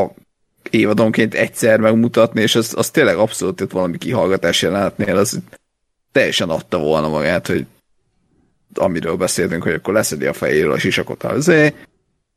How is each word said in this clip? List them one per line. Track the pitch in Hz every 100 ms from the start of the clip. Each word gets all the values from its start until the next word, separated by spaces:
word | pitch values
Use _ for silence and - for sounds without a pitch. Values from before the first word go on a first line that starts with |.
a | 95 - _ _ _ _ -
évadonként | 113 107 107 110 107 110
egyszer | - 113 - 117 110
megmutatni, | 110 113 120 117 113 -
és | 107 120
az, | 113 82
az | -
tényleg | - 117 87
abszolút | 110 - 90 90
itt | 90
valami | 92 92 82
kihallgatás | - 120 87 95 85 87
jelenetnél, | 87 98 92 - 104 92
az | 101 - - - _ _ _ _ _
teljesen | 139 92 - 90
adta | 80 - 90
volna | 76 78 78
magát, | 76 76 85 -
hogy | 87 67 _ _ _ _ _ _ _ _ _ _
amiről | - 104 82 82 90
beszéltünk, | 90 - 90 85
hogy | 87
akkor | 80 -
leszedi | 107 104 76 67
a |
fejéről | - 71 76 80
a | 67
sisakot, | - - - -
azért | - 113 156 160 151 - - _ _ _ _